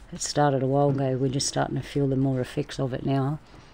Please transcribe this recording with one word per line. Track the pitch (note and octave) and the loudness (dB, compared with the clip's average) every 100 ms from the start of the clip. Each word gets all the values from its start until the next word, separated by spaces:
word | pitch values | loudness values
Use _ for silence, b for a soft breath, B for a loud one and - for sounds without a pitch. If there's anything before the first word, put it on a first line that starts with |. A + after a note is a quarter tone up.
| b | b
it | F3 | -10
started | - D3+ D3 C3+ | -4 2 4 4
a | C3 | 2
while | C#3 C#3+ | 4 4
ago. | C3+ C3+ B2+ | 2 0 0
We're | C3+ | 0
just | C#3+ - | 0 -2
starting | C#3 - C#3 | -2 -2 -4
to | |
feel | - C#3+ C#3 | -4 0 0
the | C3 | 2
more | C3+ C3 | 2 0
effects | B2 - - - | -2 -4 -6 -4
of | C3+ | -4
it | B2+ | -2
now. | C#3 C3+ C3+ D3+ b b b | -2 0 0 -4 b b b